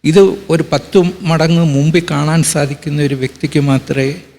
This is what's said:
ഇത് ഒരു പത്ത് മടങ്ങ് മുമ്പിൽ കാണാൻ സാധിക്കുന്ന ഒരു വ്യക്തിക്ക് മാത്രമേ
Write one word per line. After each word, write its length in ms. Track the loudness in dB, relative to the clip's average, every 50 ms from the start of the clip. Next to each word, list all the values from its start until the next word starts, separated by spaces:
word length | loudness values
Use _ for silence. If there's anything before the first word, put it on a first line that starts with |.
| 0 4
ഇത് 100 | 6 6 6 4 2 -4 -4 -2
ഒരു 120 | -2 -2 0 -2
പത്ത് 260 | -4 -4 -4 0 2 2 2 2 -4 -4 -4 -2
മടങ്ങ് 340 | 0 0 2 2 2 2 2 2 2
മുമ്പിൽ 300 | 2 2 2 2 0 -2 -2
കാണാൻ 300 | -4 -2 -2 0 0 0 0 0
സാധിക്കുന്ന 460 | -2 -2 -2 -4 -6 -10 -8 -6 -4 -2 -2 -2
ഒരു 80 | -2 -4
വ്യക്തിക്ക് 380 | -6 -8 -6 -8 -8 -2 -2 0 2 2
മാത്രമേ 380 | 0 0 -2 -4 -4 -4 -4 -4 -6 -10 -16 -20 _